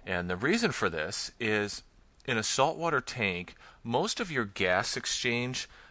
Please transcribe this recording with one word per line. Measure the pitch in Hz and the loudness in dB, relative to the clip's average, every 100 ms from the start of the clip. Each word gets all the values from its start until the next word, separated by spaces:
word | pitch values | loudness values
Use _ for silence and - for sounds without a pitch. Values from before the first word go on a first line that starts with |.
| 95 | -4
And | 90 87 | -2 -2
the | 90 | 0
reason | 135 226 233 | 0 2 0
for | - 98 | 0 0
this | 78 80 - - - | 0 -2 -4 -8 -4
is | 113 107 104 - - - - - | 0 0 0 -6 -12 -20 -20 -10
in | - 113 | -2 0
a | |
saltwater | 107 - 147 160 165 143 | 2 4 4 2 0 0
tank, | - 127 101 87 87 - - - | -2 -2 0 0 -6 -16 -20 -12
most | 117 123 208 - | 0 0 2 -2
of | 190 | -2
your | 139 | -2
gas | 104 - 92 92 - - | -2 0 4 4 2 -4
exchange, | - - 123 120 123 127 - - - | -2 -2 0 0 -2 -4 -8 -14 -20